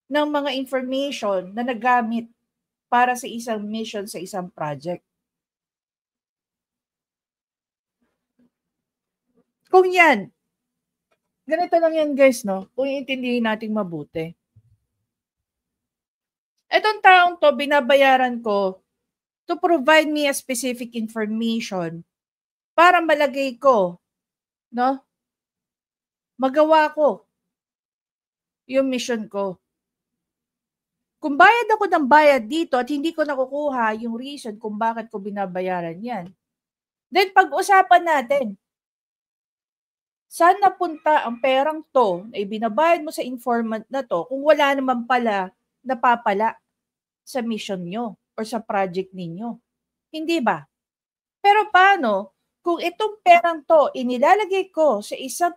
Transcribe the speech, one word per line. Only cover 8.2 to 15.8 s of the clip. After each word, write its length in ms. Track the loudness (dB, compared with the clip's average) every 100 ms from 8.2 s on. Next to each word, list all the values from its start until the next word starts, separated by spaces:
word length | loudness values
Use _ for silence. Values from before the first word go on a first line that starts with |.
| _ _ _ _ _ _ _ _ _ _ _ _ _ _ _
Kung 180 | 4 4
yan, 400 | 6 4 4 -2 _ _ _ _ _ _ _ _ _ _ _ -4
ganito 260 | -2 2 2
lang 120 | 2 0
yan 140 | 0
guys, 320 | 4 4 4 -4
no? 240 | -6 -6 -6
Kung 80 | -4
iintindihin 560 | -4 -6 -6 -2 -2
natin 320 | -2 -4 -4
mabuti. 560 | -6 -6 -8 -10 -10 -10 -12 _ _ _ _ _ _ _ _ _ _ _ _ _ _